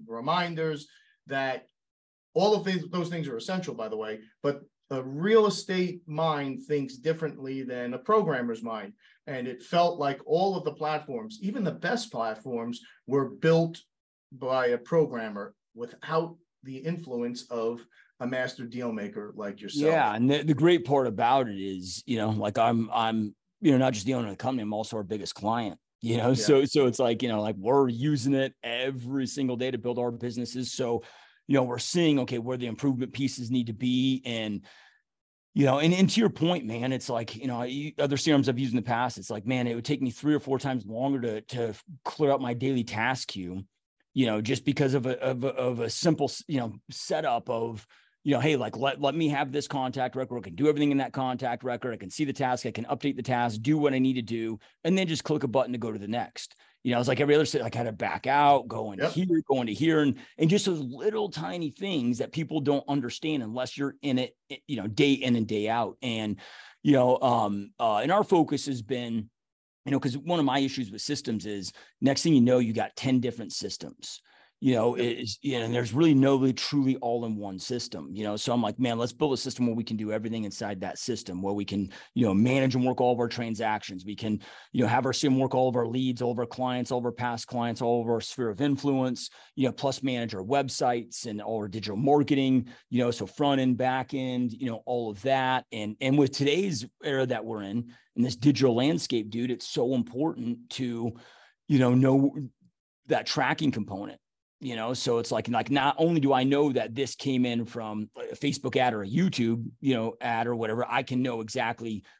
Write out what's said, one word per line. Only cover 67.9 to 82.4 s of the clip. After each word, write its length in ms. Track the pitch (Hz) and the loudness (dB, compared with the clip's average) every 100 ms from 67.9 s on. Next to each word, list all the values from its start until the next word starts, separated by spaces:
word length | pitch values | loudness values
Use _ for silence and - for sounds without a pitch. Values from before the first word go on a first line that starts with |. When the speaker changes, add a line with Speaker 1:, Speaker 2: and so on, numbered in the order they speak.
| 104 | 2
Speaker 2:
and 140 | 135 | 2
our 120 | 196 | 2
focus 420 | 202 180 151 143 - | 4 4 4 0 -4
has 160 | 127 | -6
been, 480 | 104 123 120 113 107 _ _ _ _ _ - | -4 -6 -4 -4 -6 _ _ _ _ _ -2
you 60 | |
know, 80 | 139 | 0
'cause 180 | 139 127 | 0 -2
one 200 | 160 175 | 0 2
of 60 | |
my 140 | 139 135 | 4 2
issues 320 | 135 135 110 | 2 -2 -6
with 120 | 104 | -8
systems 440 | - 143 - 110 98 | -6 -6 -4 -4 -4
is 260 | 101 92 - - _ | -6 -8 -14 -20 _
next 220 | 131 135 | 2 4
thing 120 | 165 | 6
you 80 | 143 | 6
know, 160 | 120 127 | 8 6
you 140 | 117 | 4
got 220 | 110 104 | 0 -4
ten 260 | - 135 127 | -4 2 2
different 320 | 120 113 104 | 2 -4 -8
systems. 680 | - 98 - 76 - - - _ _ _ _ | -8 -8 -8 -12 -14 -16 -16 _ _ _ _
You 140 | 131 | 2
know, 220 | 120 117 120 | 4 4 2
Speaker 1:
Yep. 100 | 120 | 0
Speaker 2:
it 120 | 117 | -2
is, 180 | 120 - | -6 -8
you 160 | 139 123 | -4 -2
know, 100 | 113 | -2
and 60 | |
there's 200 | 120 120 | -2 0
really 220 | 120 165 | 4 6
no 200 | 139 135 | 8 6
really 180 | 139 131 | 6 4
truly 440 | 127 - 147 135 131 | 0 -2 0 2 0
all-in-one 640 | 120 120 117 107 101 95 | -2 -2 -2 -4 -6 -8
system, 500 | - 123 - 92 73 | -6 -6 -6 -10 -10
you 120 | 95 | -6
know? 100 | 107 | -4
So 180 | 107 - | -4 0
I'm 80 | 120 | 0
like, 160 | 107 104 | 0 0
"Man, 180 | 123 113 | 0 0
let's 140 | 120 | -2
build 200 | 120 151 | 0 0
a 40 | 123 | 0
system 300 | 135 113 120 | -4 -2 0
where 100 | 113 | 0
we 80 | |
can 120 | 117 110 | -4 -4
do 140 | 107 | -4
everything 320 | 107 110 113 | -4 -4 -4
inside 380 | 104 95 107 98 | -6 -6 -6 -6
that 180 | 92 76 | -8 -6
system, 440 | - 113 - 90 | -6 -6 -6 -6
where 120 | 98 | -2
we 100 | 104 | -2
can, 280 | 98 98 98 - - | -2 -4 -4 -8 -6
you 120 | - 117 | 0 2
know, 80 | |
manage 400 | 95 | 4